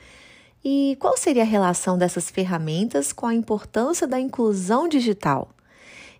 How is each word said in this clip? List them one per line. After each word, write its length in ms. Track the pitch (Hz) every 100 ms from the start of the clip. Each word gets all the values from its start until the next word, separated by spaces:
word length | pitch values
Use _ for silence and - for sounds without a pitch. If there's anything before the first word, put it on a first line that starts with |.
| - - - - - _ 269
E 300 | 277 277 269
qual 200 | - 523
seria 240 | 370 247
a 40 | 226
relação 520 | 208 180 175 - 180
dessas 320 | 180 180 -
ferramentas 840 | - 185 170 156 160 226 285 277
com 140 | - 233
a 80 |
importância 760 | 233 220 208 - 220 254 339 294
da 100 | 254
inclusão 680 | 262 - 226 196 180 240 339
digital? 640 | 294 240 196 156 135 - _ _ - - - - -